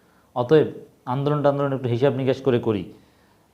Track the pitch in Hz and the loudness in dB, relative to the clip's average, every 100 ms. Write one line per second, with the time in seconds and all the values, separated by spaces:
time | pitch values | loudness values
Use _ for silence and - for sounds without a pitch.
0 | _ _ _ 123 123 156 113 - - _ | _ _ _ -4 4 4 4 -4 -18 _
1 | - 143 139 147 143 139 143 131 123 117 | -6 -2 0 0 2 0 -2 -2 -2 0
2 | 139 123 131 127 139 120 117 101 85 - | 0 0 -2 -2 0 0 0 -2 -4 -14
3 | _ _ _ _ _ | _ _ _ _ _